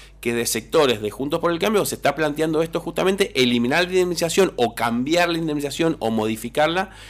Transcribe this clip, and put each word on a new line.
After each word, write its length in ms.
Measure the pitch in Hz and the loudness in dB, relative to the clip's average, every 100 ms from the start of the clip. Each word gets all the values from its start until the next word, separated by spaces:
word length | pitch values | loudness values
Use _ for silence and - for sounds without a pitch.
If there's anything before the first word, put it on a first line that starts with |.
| - - | -20 -10
que 140 | 117 | -4
de 140 | 120 113 | -2 -2
sectores 560 | 113 - 160 139 107 | -4 0 2 4 2
de 80 | 107 | -4
Juntos 280 | - 139 160 | -6 -4 -2
por 120 | 165 | -2
el 80 | 170 | 0
Cambio 260 | 196 208 147 | 0 0 0
se 80 | |
está 220 | - 143 143 | -2 -2 0
planteando 480 | 156 147 156 156 | -2 0 0 0
esto 160 | 165 165 | -2 -4
justamente, 600 | - 165 180 196 196 - | -6 -2 0 0 0 2
eliminar 440 | 123 120 120 156 | 2 2 2 2
la 80 | 180 | 2
indemnización 600 | 185 180 170 165 170 185 - | 2 2 0 0 2 2 2
o 180 | 117 | -2
cambiar 560 | - 117 120 135 170 175 | 0 -2 0 0 2 2
la 80 | 165 | 0
indemnización 600 | 165 147 143 131 165 - | -2 -4 -4 -2 0 0
o 100 | 113 | 0
modificarla 800 | 110 110 110 120 - 156 175 196 - - | 0 0 -2 -4 0 0 0 -4 -8 -20